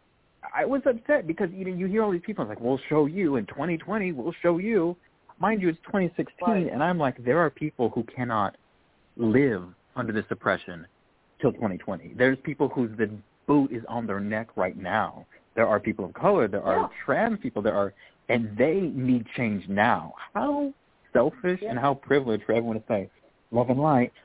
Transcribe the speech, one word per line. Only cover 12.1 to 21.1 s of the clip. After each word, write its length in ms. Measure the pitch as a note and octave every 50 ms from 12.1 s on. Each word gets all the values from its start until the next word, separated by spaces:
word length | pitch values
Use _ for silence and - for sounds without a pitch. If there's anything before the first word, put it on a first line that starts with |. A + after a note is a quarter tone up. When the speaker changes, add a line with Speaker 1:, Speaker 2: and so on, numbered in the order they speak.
| -
Speaker 1:
There's 220 | - B2 C3 C3+ C3
people 300 | - - - - D3 C3
whose 260 | - C#3 B2 A2 G#2+
the 120 | G#2+ A2 G#2 G#2+ G2+ - _ _ _ _
boot 240 | - D3 D3 C3+ C3+
is 120 | C3 A2+ A#2 -
on 160 | A2+ A#2+ A#2
their 140 | G2+ G2 G2+
neck 300 | G2+ G#2 G#2+ G#2+ A2+ - _
right 220 | G#2+ F#2 F#2 -
now. 480 | - F#2 F2+ G2 A2 G2 E2 - - - - - - _ _ _
There 120 | A2+ A2+
are 120 | G#2 G#2+ G#2
people 260 | - A2+ G2+ - G2
of 80 | E2 -
color. 340 | - D3+ F#3+ G#3 F3 A#2+
There 140 | G2+ G2 G2
Speaker 2:
Yeah. 220 | - F#2+ F#2 - -
Speaker 1:
are 60 | - - - -
trans 340 | - C3+ E3 G#3+ A#3 A3+ -
people. 220 | - B2+ - - G#2
There 120 | A2 F2
are, 180 | G2+ G2+ F#2+ - - - - _ _ _ -
and 260 | A#2 A#2+ A#2 A2 G2+
they 240 | A2 B2+ D#3+ D#3+ G3
need 440 | F#3+ D3+ - C3+ B2+ B2+ B2+ A#2+ A2 - -
change 320 | - B2 A2 G#2 G2 -
now. 460 | F#2 G2 G2 A2 A#2+ G#2+ F2 D2+ - - - - - -
How 380 | G3+ B3 C#4+ C#4+ C#4+ D4 C#4 C#4 _ _ _ _ _ _ _